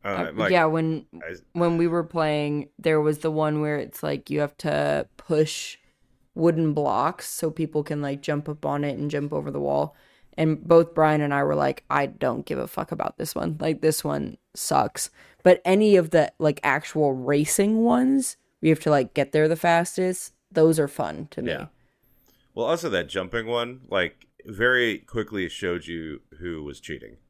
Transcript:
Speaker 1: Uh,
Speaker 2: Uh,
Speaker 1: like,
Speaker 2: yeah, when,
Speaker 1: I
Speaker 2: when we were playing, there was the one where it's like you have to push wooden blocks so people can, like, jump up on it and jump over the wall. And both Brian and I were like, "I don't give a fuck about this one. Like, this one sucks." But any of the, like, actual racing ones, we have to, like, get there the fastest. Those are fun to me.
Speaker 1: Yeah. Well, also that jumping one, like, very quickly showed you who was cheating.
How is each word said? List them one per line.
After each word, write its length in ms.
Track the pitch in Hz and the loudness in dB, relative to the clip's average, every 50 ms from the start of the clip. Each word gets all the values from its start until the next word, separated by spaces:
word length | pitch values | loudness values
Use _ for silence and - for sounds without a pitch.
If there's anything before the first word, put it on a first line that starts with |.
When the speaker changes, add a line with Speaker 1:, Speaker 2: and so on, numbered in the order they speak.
| _ | _
Speaker 1:
Uh, 40 | - | -4
Speaker 2:
Uh, 240 | 98 92 - 165 78 | -4 -4 -4 -6 -4
Speaker 1:
like, 160 | 104 110 98 185 | -2 0 2 2
Speaker 2:
yeah, 120 | 175 160 | 2 2
when, 400 | 160 156 160 160 160 160 156 - _ - | 2 0 0 -2 -2 -4 -6 -8 _ -20
Speaker 1:
I 180 | 85 - 80 - 85 _ _ _ | -16 -14 -14 -14 -14 _ _ _
Speaker 2:
when 220 | 170 175 170 170 | 0 0 0 2
we 100 | 165 170 | 2 0
were 180 | 175 165 175 165 | 0 0 -2 -4
playing, 640 | 160 - 170 156 151 151 151 147 147 147 147 139 - _ - | -4 -4 -2 -2 0 0 -2 -2 -2 -4 -4 -6 -8 _ -4
there 220 | - 160 156 156 | 0 2 2 2
was 180 | 151 151 151 147 | 2 2 0 0
the 120 | - 160 | -2 -2
one 300 | 156 156 156 151 151 151 | 0 0 0 0 0 -2
where 160 | 151 151 151 143 | -2 -2 -2 -4
it's 240 | 127 - - - - | -6 -8 -12 -8 -4
like 280 | 151 143 143 - - | -4 -4 -4 -6 -4
you 100 | 147 147 | -2 -2
have 160 | 147 143 _ _ | -2 -2 _ _
to 480 | - 156 147 147 147 147 147 147 - _ _ | -4 -2 0 0 0 0 0 -2 -2 _ _
push 600 | - - - 165 151 156 151 - - - - - _ _ _ _ _ _ _ _ _ _ _ _ | -20 -6 -2 2 2 2 2 0 -10 -10 -12 -14 _ _ _ _ _ _ _ _ _ _ _ _
wooden 380 | - 165 170 165 160 165 156 147 | 2 2 2 4 4 2 2 2
blocks 560 | 151 147 139 104 104 131 156 180 - - - | 0 0 0 2 2 0 0 -2 -4 -12 -12
so 220 | - - - 160 | -8 -4 -4 -4
people 320 | 156 - 160 151 - 156 147 | -2 -4 -6 -2 -2 -4 -2
can, 180 | - 156 147 | -2 -4 -4
like, 220 | 143 139 139 139 143 | -4 -4 -6 -6 -4
jump 260 | - 151 147 147 - | -4 -4 -4 -4 -6
up 160 | 147 147 - | -10 -6 -4
on 200 | 147 143 143 147 | -4 -2 -2 -2
it 120 | 143 135 - | -4 -4 -4
and 120 | 143 147 | -6 -4
jump 220 | 147 143 143 147 151 | -4 -4 -4 -4 -6
over 180 | 151 147 147 | -6 -6 -6
the 100 | 139 - | -6 -4
wall. 340 | 143 143 143 143 147 156 - _ _ _ _ _ _ _ _ - | -2 -2 0 0 -2 -2 -6 _ _ _ _ _ _ _ _ -2
And 240 | 160 156 156 151 - | 0 0 0 -2 2
both 280 | 165 170 165 170 165 - | 6 6 6 6 6 2
Brian 260 | - 156 156 151 151 | 2 4 4 4 2
and 140 | 147 143 143 | 0 0 0
I 80 | 139 143 | 0 0
were 120 | 147 147 | 0 2
like, 280 | 147 143 139 139 - _ _ | 2 0 0 -2 -4 _ _
"I 160 | 147 147 143 | 0 0 0
don't 400 | 139 - - - 131 120 - - | -2 -4 -2 -2 -2 -2 -2 -6
give 120 | - 147 131 | -6 -6 -6
a 80 | 123 - | -6 -6
fuck 240 | - - - - 165 | -6 -8 -6 -6 -6
about 240 | - - - - _ | -4 -4 -6 -4 _
this 160 | 160 160 - | -8 -8 -6
one. 220 | - - 170 156 156 | -6 -4 -4 -4 -4
Like, 200 | 156 160 160 - | -2 -2 -2 2
this 240 | - 156 156 - - | 2 0 0 2 -2
one 320 | 147 143 143 143 - - - _ _ _ | -4 -4 -4 -6 -8 -10 -14 _ _ _
sucks." 560 | - - - - 69 - - - - - - _ _ - - _ _ _ | -10 -4 0 2 2 2 0 -2 -8 -10 -10 _ _ -20 -20 _ _ _
But 180 | 190 180 - _ | 6 6 6 _
any 320 | 175 185 202 214 214 202 | 2 4 4 6 6 6
of 140 | 185 170 160 | 4 4 4
the, 220 | 175 165 147 - _ _ | 2 2 2 2 _ _
like, 220 | 156 151 147 - - | 0 0 0 0 0
actual 500 | 143 135 147 151 - - 156 151 143 135 | 0 0 0 -2 -4 -2 0 2 2 0
racing 680 | 131 127 127 147 147 151 151 - - 196 208 220 220 226 | -2 -2 0 2 2 2 0 2 2 2 2 2 2 2
ones, 540 | 233 240 247 254 262 269 269 254 - - _ _ _ _ _ | 4 4 4 4 4 2 2 0 -2 -8 _ _ _ _ _
we 80 | - 160 | 2 2
have 120 | 156 151 | 2 2
to, 100 | - 156 | 2 2
like, 220 | 151 143 131 - _ | 2 2 2 0 _
get 180 | - 139 - - | -2 -2 0 2
there 160 | 151 156 156 | 2 4 4
the 80 | 165 | 2
fastest. 800 | 156 - 175 170 170 170 - - - 185 185 185 - - - _ _ _ _ - | 2 2 4 4 4 2 0 -2 -2 -2 -2 -2 -4 -8 -14 _ _ _ _ 2
Those 260 | 156 160 165 160 160 | 6 6 6 6 4
are 80 | 147 139 | 2 -2
fun 400 | - - 139 78 78 - - 151 - | -2 -6 -6 -6 -6 -10 -12 -12 -10
to 80 | - 120 | -8 -6
me. 80 | - - | -6 -6
Speaker 1:
Yeah. 140 | - - 156 _ _ _ _ _ _ _ _ _ _ _ _ _ _ _ _ _ | -6 -8 -12 _ _ _ _ _ _ _ _ _ _ _ _ _ _ _ _ _
Well, 120 | - 117 | -4 -2
also 220 | 123 165 165 170 160 | 0 -2 -2 -2 -2
that 180 | 104 90 87 69 | -2 -2 -2 -2
jumping 380 | - 95 92 92 101 117 113 | -4 -6 -6 -4 -6 -6 -4
one, 340 | 110 120 120 120 120 127 131 127 - | -2 -2 -2 -2 -4 -8 -16 -12 -4
like, 380 | - 95 90 85 - _ _ _ _ _ - | -2 -2 -2 -2 -4 _ _ _ _ _ -18
very 540 | 107 107 95 117 123 127 123 120 113 104 - | -16 -4 0 2 2 4 4 2 0 -2 -4
quickly 500 | _ _ - 117 107 - 107 101 92 82 | _ _ -6 -6 -6 -4 -4 -6 -6 -6
showed 380 | - - - 90 87 87 82 | -6 -6 -4 -4 -4 -4 -6
you 340 | - 85 82 80 80 73 62 _ _ - 76 | -10 -10 -10 -10 -10 -12 -14 _ _ -20 -14
who 220 | 85 90 82 80 73 | -12 -10 -10 -10 -10
was 160 | 71 71 - | -12 -14 -16
cheating. 360 | - - 80 64 58 53 58 - _ _ | -12 -12 -12 -12 -12 -20 -20 -20 _ _